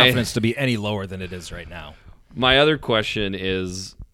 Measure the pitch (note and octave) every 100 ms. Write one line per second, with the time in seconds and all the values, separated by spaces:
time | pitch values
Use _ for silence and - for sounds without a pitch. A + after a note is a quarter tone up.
0 | B2+ B2 A2+ A#2+ A2+ A#2 C3 A2+ G#2 G#2
1 | F#2+ F#2+ F#2 F#2 E2 F2 D#2+ E2+ D2 -
2 | - - _ - B2+ C3+ D3+ D3 - A2+
3 | G#2 A2 G2+ F#2+ F#2+ F#2 F#2 F#2 F#2+ -
4 | -